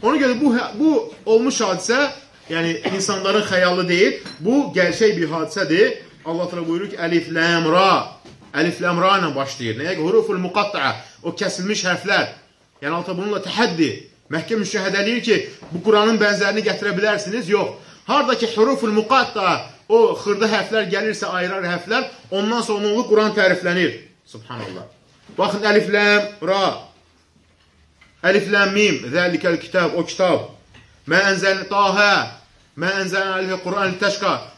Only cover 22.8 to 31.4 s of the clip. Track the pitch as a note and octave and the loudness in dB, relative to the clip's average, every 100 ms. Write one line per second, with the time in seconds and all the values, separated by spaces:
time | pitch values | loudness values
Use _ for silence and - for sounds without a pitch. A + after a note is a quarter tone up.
22.8 | G#3 G#3+ A#3+ G#3+ G#3+ G#3 F#3+ F3+ F3 F3 | 0 0 2 2 2 2 2 2 0 0
23.8 | E3 A2 - _ _ A2 - A#2 G2+ F2+ | 0 -2 -16 _ _ -20 -16 -12 -12 -12
24.8 | E2+ _ _ _ _ - G3+ G3+ G#3+ G#3 | -16 _ _ _ _ -4 -2 0 2 2
25.8 | F#3+ G#3 G#3 G#3 - - D#3+ G3 F#3 - | 4 2 4 2 0 -6 -2 0 0 -2
26.8 | - _ _ _ _ _ _ _ _ _ | -14 _ _ _ _ _ _ _ _ _
27.8 | _ _ _ _ F3 G3+ G3 G3+ G3 G3+ | _ _ _ _ 0 2 2 2 2 2
28.8 | G#3 C#3 B2 D3+ F3+ E3+ F3+ E3+ - F#3 | 2 0 -2 -2 0 0 0 -2 -2 -2
29.8 | E3+ F3 E3 - F#3 C#3 - - _ - | 0 -2 -6 -2 0 0 -2 -18 _ -20
30.8 | _ _ - E3+ G3 F#3+ | _ _ 0 2 2 2